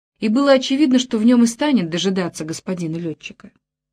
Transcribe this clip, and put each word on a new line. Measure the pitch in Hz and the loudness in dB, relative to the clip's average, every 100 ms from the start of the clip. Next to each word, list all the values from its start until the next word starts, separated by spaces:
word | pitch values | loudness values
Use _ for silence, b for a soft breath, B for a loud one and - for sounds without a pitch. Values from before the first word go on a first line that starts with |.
| _ _ | _ _
И | 214 | -2
было | 233 277 | 0 4
очевидно, | 262 262 269 302 254 | 2 2 0 2 2
что | - 226 | 0 0
в | 233 | 4
нём | 247 | 4
и | 233 | 2
станет | - 294 240 165 | 0 0 0 -2
дожидаться | 170 190 190 170 - 160 | -4 -2 -2 -4 -8 -10
господина | 160 - 180 165 165 | -10 -10 -8 -8 -8
лётчика. | 170 147 - - - _ _ _ _ | -10 -12 -16 -20 -20 _ _ _ _